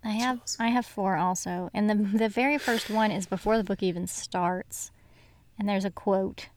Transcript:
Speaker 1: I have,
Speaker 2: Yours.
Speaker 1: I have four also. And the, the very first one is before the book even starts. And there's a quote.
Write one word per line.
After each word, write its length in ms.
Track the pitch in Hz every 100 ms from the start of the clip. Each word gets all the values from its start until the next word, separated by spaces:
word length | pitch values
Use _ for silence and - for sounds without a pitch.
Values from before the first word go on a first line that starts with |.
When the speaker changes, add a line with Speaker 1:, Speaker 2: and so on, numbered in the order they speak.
Speaker 1:
I 60 | 220
have, 280 | 214 247 254
Speaker 2:
Yours. 180 | - -
Speaker 1:
I 80 | 233
have 160 | 240 233
four 300 | - 196 185
also. 540 | 180 185 - 180 180
And 160 | - 208
the, 60 | 214
the 340 | 202 214 220
very 280 | 208 262 294
first 320 | 262 226 -
one 220 | 214 214
is 140 | 202 185
before 300 | 185 208 226
the 60 |
book 200 | 196 196
even 240 | 185 175 180
starts. 840 | - - 185 175 185 - - - - - - - - - -
And 100 | 202
there's 160 | 202 196
a 60 |
quote. 560 | - - 190 190 - -